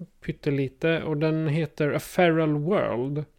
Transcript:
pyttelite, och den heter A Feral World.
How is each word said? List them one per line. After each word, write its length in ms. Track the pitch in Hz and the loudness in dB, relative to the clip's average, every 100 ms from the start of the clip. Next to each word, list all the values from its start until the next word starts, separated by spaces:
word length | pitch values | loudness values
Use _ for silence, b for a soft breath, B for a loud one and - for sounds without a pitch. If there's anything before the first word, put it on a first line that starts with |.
| 170 _ | -20 _
pyttelite, 760 | - 151 151 139 131 - 165 165 | -10 -6 -2 -2 -2 -2 -2 0
och 140 | - 147 | -2 0
den 320 | 160 156 160 | 0 0 0
heter 440 | 156 151 - 147 | -2 -2 -2 -2
A 60 | 131 | -2
Feral 540 | - - 175 160 156 | -4 2 4 4 2
World. 720 | 147 151 196 113 113 135 147 147 | 0 0 0 0 -2 -4 -4 -8